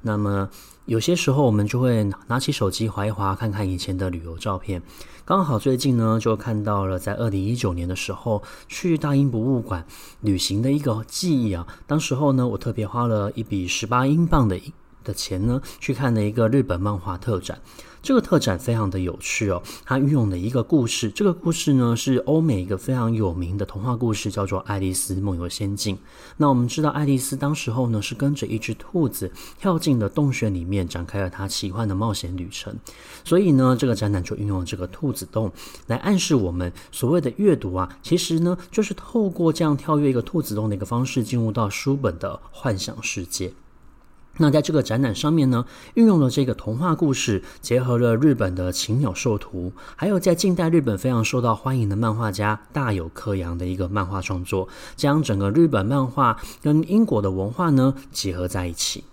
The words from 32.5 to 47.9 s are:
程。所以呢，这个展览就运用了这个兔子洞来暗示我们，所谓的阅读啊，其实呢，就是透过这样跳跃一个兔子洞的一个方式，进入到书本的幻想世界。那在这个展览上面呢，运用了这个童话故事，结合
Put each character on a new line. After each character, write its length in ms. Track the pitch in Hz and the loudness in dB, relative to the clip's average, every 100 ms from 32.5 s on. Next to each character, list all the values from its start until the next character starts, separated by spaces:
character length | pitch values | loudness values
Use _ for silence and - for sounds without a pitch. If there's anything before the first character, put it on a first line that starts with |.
程。 260 | - - - - - - - | -10 -10 -12 -14 -20 -20 -18
所 140 | - 170 | 2 4
以 140 | 196 | 6
呢， 220 | 135 127 | 6 6
这 120 | 127 131 | 4 2
个 80 | |
展 180 | 110 104 | 2 0
览 100 | 101 | 0
就 140 | 87 - | -2 -4
运 100 | 104 | -2
用 120 | 95 | -2
了 80 | 87 | -4
这 100 | 92 | -6
个 100 | 90 | -8
兔 220 | - 147 | -4 -4
子 160 | - 90 | -4 -4
洞 180 | - 107 - - - - | -2 -2 -6 -18 -18 -6
来 100 | 117 | -2
暗 220 | 185 196 | 2 2
示 160 | 143 | 4
我 180 | 143 92 | 2 2
们， 180 | 87 90 - - | -2 -4 -6 -14
所 180 | - 120 | -4 2
谓 120 | 170 | 2
的 100 | 135 117 | 2 2
阅 180 | 202 139 | 2 4
读 160 | 101 | 0
啊， 160 | 92 92 - | -2 -4 -6
其 160 | - 170 | -2 -2
实 200 | - 165 | 0 0
呢， 180 | 170 175 - | 0 -2 -2
就 120 | - | -2
是 100 | 208 | -2
透 380 | 202 - 240 202 | -4 -4 -2 0
过 200 | 170 165 | 2 0
这 140 | 151 | 2
样 100 | 165 | 2
跳 240 | 143 - 151 | 0 2 2
跃 120 | 147 | 4
一 20 | |
个 80 | 123 | 2
兔 220 | 113 170 | 0 -4
子 120 | - | -2
洞 140 | 104 107 | -2 -2
的 80 | 101 | -2
一 20 | |
个 60 | |
方 220 | 101 120 127 | -2 -2 0
式， 180 | - | -2
进 140 | 110 123 | 0 0
入 120 | 113 | 0
到 200 | 110 104 | 0 -2
书 260 | - - 143 | -2 -2 0
本 220 | 123 82 | 0 -2
的 200 | 98 - - | -8 -8 -16
幻 280 | - 135 95 | -8 -4 -4
想 240 | - 110 | -6 -8
世 220 | - - | -8 -6
界。 300 | 87 - 92 - - - - - - - - - | -8 -6 -8 -10 -20 -20 -20 -20 -20 -20 -20 2
那 140 | 156 | 4
在 100 | 151 | 4
这 120 | 151 | 4
个 100 | 156 | 0
展 180 | 127 113 | 2 0
览 140 | 135 | 0
上 180 | 98 151 | 0 2
面 160 | 165 135 | 4 4
呢， 160 | 120 123 - - | 2 -2 -10 -6
运 140 | - 226 | 4 6
用 100 | 180 | 6
了 100 | 131 | 4
这 160 | 120 | 2
个 80 | 127 | 0
童 220 | 110 - 113 | -2 -4 -2
话 160 | 175 | 0
故 220 | 156 160 | 2 2
事， 260 | 131 - 98 - - | 0 0 -2 -2 -14
结 200 | - 120 | 0 0
合 160 | 127 | 2